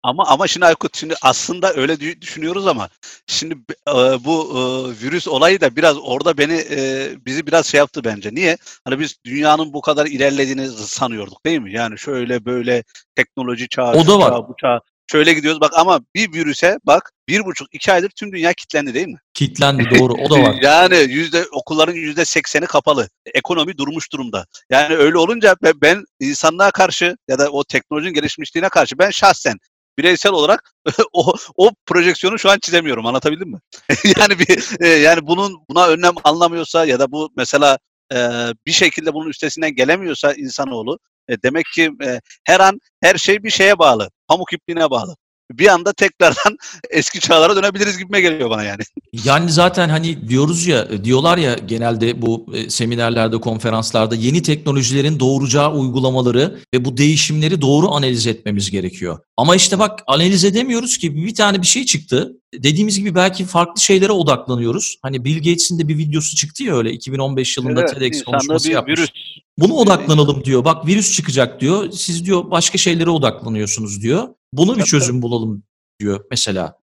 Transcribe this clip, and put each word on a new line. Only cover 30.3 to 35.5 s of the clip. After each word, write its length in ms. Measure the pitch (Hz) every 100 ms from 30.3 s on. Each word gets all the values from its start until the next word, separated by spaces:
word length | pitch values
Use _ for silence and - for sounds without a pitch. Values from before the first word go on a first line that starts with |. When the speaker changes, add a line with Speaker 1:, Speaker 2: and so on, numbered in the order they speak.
Speaker 1:
olarak 400 | 180 147 214 _ _
<laughs> 280 | 156 - 427
o, 220 | - 151 - - -
o 140 | 202 214 -
projeksiyonu 520 | 175 175 170 185 190
şu 120 | 185
an 80 | 196
çizemiyorum. 440 | - 175 156 120 113
Anlatabildim 420 | 127 151 156 185
mi? 80 | 156 _ - -
<laughs> 300 | 135 208 -
Yani 200 | 208 185
bir, 460 | 170 185 - 208
e, 40 | 170
yani 380 | 160 151 165 151
bunun, 300 | 175 202